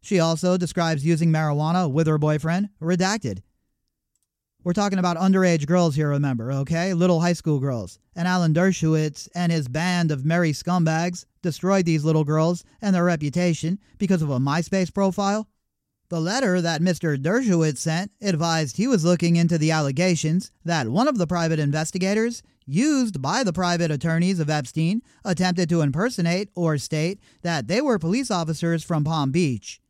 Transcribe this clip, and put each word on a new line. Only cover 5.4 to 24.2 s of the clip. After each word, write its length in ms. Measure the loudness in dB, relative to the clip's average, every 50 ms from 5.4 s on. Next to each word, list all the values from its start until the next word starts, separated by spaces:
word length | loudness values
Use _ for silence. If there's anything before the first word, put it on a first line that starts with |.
| 4 4 2 2 2
girls 280 | 2 2 4 4 2 2
here, 140 | 0 0 0
remember, 420 | 0 0 0 0 -2 -4 -4 -4
okay? 440 | -4 -4 -2 -2 -2 -2 -2 -2 0
Little 260 | 2 4 4 4 4
high 120 | 2 0 0
school 260 | 0 0 -2 0 0
girls. 400 | 0 -2 -4 -4 -8 -10 -14 _ _ _ _
And 120 | -4 -2
Alan 260 | 0 0 2 2 2 4
Dershowitz 720 | 4 4 2 2 2 0 2 2 2 0 -2 -4 -8 -18 -10 _
and 160 | -2 -2 0
his 160 | 0 0 -2
band 420 | -4 -4 -4 -2 0 0 0 0 0
of 160 | 0 0 0
merry 260 | 0 2 2 2 0
scumbags 760 | 0 -2 -2 -2 0 2 2 2 2 0 -2 -4 -6 -8 -16 _ _ _ -6
destroyed 420 | -6 -6 -2 0 0 2 2 2
these 180 | 2 0 0 2
little 200 | 2 2 2 2
girls 400 | 2 2 2 2 0 0 -4 -8 _ _ _
and 140 | -2 0 2
their 80 | 2 2
reputation 760 | 2 0 0 -2 -4 -2 0 0 0 0 0 -2 -4 -4 -6 _ _ _ -6
because 240 | 0 0 2 0 2
of 80 | 0
a 80 | 0 0
MySpace 520 | 0 0 0 -2 -2 -2 -2 -2 -2 -2
profile. 560 | 0 0 0 0 0 0 -2 -2 -2 -2 -6 _ _ _ _ _ _ _ _ _ _ _ _ _
The 120 | -4 -4
letter 400 | -2 -2 0 0 0 2 2 2
that 220 | 2 0 0 0 0
Mister 340 | 0 0 0 0 -2 -2
Dershowitz 600 | 0 0 0 0 2 2 2 4 4 4 2 0
sent 340 | -2 -4 -2 -2 -2 -4 -6 _ _
advised 560 | -2 -2 0 0 0 0 0 0 -2 -2 -2
he 100 | -2 0
was 160 | 2 2 2 4
looking 320 | 2 2 2 4 2 4
into 220 | 4 4 4 2
the 140 | 2 2 2
allegations 800 | 2 2 0 0 0 0 0 0 0 0 0 0 -2 -2 -2 -6 _ _ _
that 260 | -2 -2 -2 -2 0
one 180 | 0 2 2
of 100 | 2 2
the 100 | 0 -2
private 320 | -2 0 -2 0 0 0 0
investigators 840 | 0 0 0 -2 -4 -4 -4 -2 -2 0 0 0 0 -2 -4 -8 _ _ _ _ _
used 560 | -4 -2 0 2 2 2 0 0 -2 -4 -4
by 220 | -4 -2 -2 0 -2
the 100 | -2 -2
private 380 | 0 0 0 0 0 0 0
attorneys 480 | -2 -2 -2 0 0 2